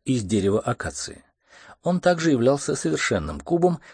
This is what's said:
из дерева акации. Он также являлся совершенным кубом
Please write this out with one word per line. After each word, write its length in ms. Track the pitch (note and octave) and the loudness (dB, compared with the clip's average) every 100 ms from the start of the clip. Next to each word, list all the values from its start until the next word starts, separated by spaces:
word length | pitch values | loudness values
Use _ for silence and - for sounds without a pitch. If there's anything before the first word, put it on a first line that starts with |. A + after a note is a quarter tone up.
из 180 | - B2+ | -4 -4
дерева 380 | G2 G#2+ G2 G#2 | 0 0 2 0
акации. 640 | - A#2 - - - - _ _ _ - - - | -2 -6 -8 -10 -12 -14 _ _ _ -20 -20 -6
Он 180 | E3+ F3+ | -2 2
также 300 | F3+ E3+ E3 | 2 2 2
являлся 460 | C3+ A#2+ C#3 - D3 | 4 4 2 -2 -4
совершенным 640 | E3 D#3 - G2+ D2+ D2+ | -2 -2 0 -2 -2 -8
кубом 400 | - E3+ F3+ E3+ - | -4 2 2 0 -8